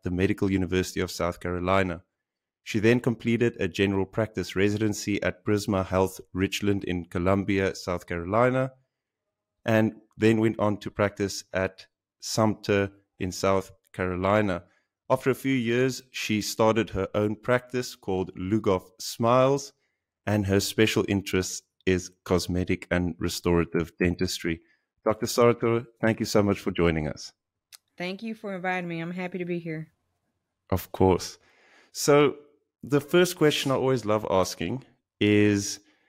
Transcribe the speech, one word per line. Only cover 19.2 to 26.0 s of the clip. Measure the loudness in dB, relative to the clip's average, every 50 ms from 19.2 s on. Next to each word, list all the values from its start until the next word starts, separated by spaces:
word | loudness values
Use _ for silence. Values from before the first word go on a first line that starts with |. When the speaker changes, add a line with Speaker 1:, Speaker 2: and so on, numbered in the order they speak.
| 2 4 4 4 4 4 2 0 -4 -8 -16 _ _ _ _ _ _ _ _ _ _
Speaker 1:
and | -2 0 0 2
her | 2 2 2
special | 2 0 2 2 2 2 2 0 0 0
interest | -2 -2 -2 -2 -2 -2 -2 -2 -6 -12 -14 _ _ _ _
is | 0 0 0 -2 -6 -14 _ _
cosmetic | 0 0 0 0 0 -2 -2 -2 -2 -2 -4 -2 -2
and | -2 0 0 -2 -4 -4
restorative | -6 -6 -6 -4 0 2 2 2 2 0 -2 -4 -4 -4 -4 -2
dentistry. | -2 0 0 0 -2 -4 -4 -6 -6 -6 -6 -6 -8 _ _ _ _ _ _ _ _
Doctor | -2 -2 -2 -4
Sorator, | -2 2 4 4 4 4 4 2 0 0 0 -2 -6 _ _